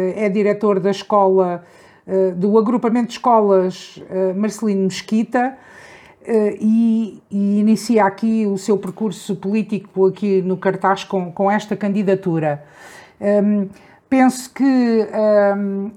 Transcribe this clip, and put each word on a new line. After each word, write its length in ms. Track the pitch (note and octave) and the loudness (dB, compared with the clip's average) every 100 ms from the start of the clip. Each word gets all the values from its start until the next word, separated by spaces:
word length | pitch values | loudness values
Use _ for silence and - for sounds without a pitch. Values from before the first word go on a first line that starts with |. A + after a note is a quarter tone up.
| F#3 F3 | -2 -2
é 100 | G#3+ | -2
diretor 520 | G3+ G3+ G#3 G#3+ G3 | 0 0 0 0 0
da 100 | F#3 | 0
escola, 760 | G3 - G#3 G3 F#3+ F3+ F3 - - - _ | -4 0 2 4 4 0 -4 -10 -20 -20 _
ah, 300 | - F#3+ F#3 | -4 0 0
do 240 | F3+ G3+ A3 | 0 2 2
agrupamento 480 | G#3+ B3 A#3+ A#3+ A#3 | 2 0 0 0 -2
de 60 | |
escolas, 880 | - B3+ A3+ G#3 F#3+ F#3 F#3 - - - | -2 2 2 4 2 2 -4 -14 -20 -10
ah, 240 | F#3 F#3+ | -4 -2
Marcelino 480 | F#3 G#3 G3+ A3 G3 | -2 -4 -4 -2 0
Mesquita, 720 | F#3+ F#3 - G#3+ G#3 B3+ B3+ C4 - - - - - _ | -2 -4 -4 -2 0 -2 -2 -4 -16 -20 -20 -20 -20 _
eh, 320 | - A3+ G#3 G#3 | -2 0 0 0
e, 600 | G#3+ A3+ A#3 A3 A3 - _ | 0 2 2 0 -2 -8 _
e 300 | G3+ G3+ G#3 | -2 0 2
inicia 440 | G#3+ A3 - A3+ | 2 2 2 2
aqui 420 | G3 G3 A3+ A3 G#3 | 2 0 -2 0 -2
o 120 | G3 | -2
seu 180 | - G3 | -2 -2
percurso 580 | G3+ - A3 - - F#3+ | -2 -6 -6 -6 -8 -6
político 680 | G3 A3 G#3+ G#3 - F#3+ F#3+ | -2 -2 -2 -6 -6 0 0
aqui 360 | F#3+ G#3 F#3+ | 2 0 0
no 160 | F3+ F#3 | 0 -2
cartaz 440 | F#3+ F#3 F#3+ F#3+ | -2 0 0 0
com, 300 | - G3 F3+ | -2 -6 -6
com 180 | E3+ G3 | -2 0
esta 240 | G#3 G#3 | 0 -2
candidatura. 880 | G3 G#3 G3 G3 G3 F#3+ E3 D3+ D3 - - - - - _ | -4 -2 -2 0 0 0 -2 -2 -4 -8 -20 -20 -20 -20 _
Hum, 520 | G3+ G#3 G#3 G#3 G3 - - - _ | 0 2 2 0 -2 -10 -20 -20 _
penso 460 | C4 B3+ B3+ - | 2 2 2 -8
que, 560 | - C4+ B3+ A#3+ A3+ G#3 A3 G#3+ G#3 G3+ G3+ | -2 2 2 2 2 0 0 2 4 2 0
hum, 340 | G3+ G3 G3 | -4 -4 -8